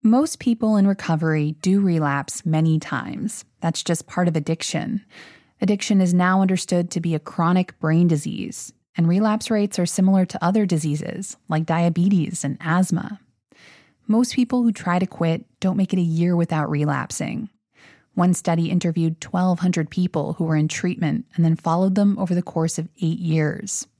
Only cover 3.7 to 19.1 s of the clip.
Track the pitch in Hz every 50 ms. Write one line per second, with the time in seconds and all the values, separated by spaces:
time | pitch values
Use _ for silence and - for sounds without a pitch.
3.7 | 165 - - - 170 165 - - - 185 180 175 160 160 147 - 165 - - -
4.7 | - - - - - 202 _ _ - - - - - - _ _ _ _ - 190
5.7 | 208 196 - - 214 196 185 175 175 180 180 180 185 190 190 190 190 175 - -
6.7 | 185 175 175 180 - 180 165 170 160 151 _ - - - 170 165 180 185 185 -
7.7 | - _ - 156 160 165 175 170 160 147 - 156 - - - - - - - -
8.7 | _ _ _ _ _ - 170 165 175 190 214 214 214 226 - - 233 214 208 202
9.7 | - - 175 170 - - 190 190 190 190 185 170 - - - 175 196 220 208 185
10.7 | 175 156 151 151 147 147 - - - - 196 - - _ _ - 160 156 160 -
11.7 | 165 170 170 175 160 170 175 196 202 180 151 - 175 - - 139 139 - - 160
12.7 | 160 180 190 - 175 160 - - 208 - _ _ _ _ _ _ _ _ - -
13.7 | - - _ _ _ _ _ - 214 233 254 233 - - 247 233 - 247 240 233
14.7 | 202 - - 180 175 180 185 185 - - 170 165 160 - - _ _ _ - 185
15.7 | 185 202 190 - - 185 175 170 160 165 170 180 180 170 170 - 165 156 147 -
16.7 | 151 147 147 147 143 135 - - - - - - - - - - _ _ _ _
17.7 | _ _ - - - _ _ _ _ - 175 180 180 - - - 170 165 165 165
18.7 | 180 175 - 170 160 170 165 165